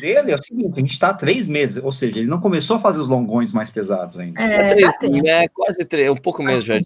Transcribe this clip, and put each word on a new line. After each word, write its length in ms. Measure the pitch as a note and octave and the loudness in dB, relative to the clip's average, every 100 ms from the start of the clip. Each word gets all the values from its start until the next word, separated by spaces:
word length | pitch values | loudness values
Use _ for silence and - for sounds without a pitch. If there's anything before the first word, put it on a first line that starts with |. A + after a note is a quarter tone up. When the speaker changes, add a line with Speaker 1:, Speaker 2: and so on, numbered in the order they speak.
Speaker 1:
dele 300 | D3+ B3+ C#4 | 2 2 2
é 40 | C#3+ | 0
o 80 | |
seguinte: 300 | - A#3 G3+ C#3 | -2 -4 -4 -2
a 40 | |
gente 200 | C3+ - | -2 0
tá 100 | F3+ | 0
há 40 | |
três 340 | G3 C#3 A#3+ F#3 | 0 0 0 0
meses, 340 | D3 C3+ G2+ | 0 -2 -2
ou 80 | C3 | -4
seja, 280 | C3+ B2 G#2 | -2 -2 -2
ele 80 | A2+ | -2
não 120 | E3+ | 0
começou 340 | G3+ E3+ - A3+ | 0 0 0 2
a 40 | |
fazer 200 | G#3+ D#3 | 2 0
os 80 | C#3 | 0
longões 460 | B2+ A#2 A#2 A#2 | 0 0 0 0
mais 160 | A2 A2 | -2 -4
pesados 480 | - G2 G2 F2+ F2+ | -6 -2 -2 -4 -10
ainda. 200 | F2+ F2 | -10 -4
Speaker 2:
É, 200 | A3+ G#3 | 0 2
Speaker 3:
É 60 | G3+ | 4
três, 180 | G3+ F#3 | 4 4
Speaker 2:
dá 60 | |
tempo. 340 | - C#3 C#3 D#3 | 2 0 0 2
Speaker 3:
é 200 | E3 E3+ | 2 2
quase 380 | - F#3 F3+ E3+ | 0 -4 -4 -4
três, 240 | D#3+ C3+ | 0 2
um 40 | C3+ | 2
pouco 240 | F3+ E3+ | -2 -4
Speaker 1:
Tá 60 | C#3 | 0
Speaker 3:
menos 180 | C3 | 0
já 140 | A2 | 2
de 40 | A2 | 0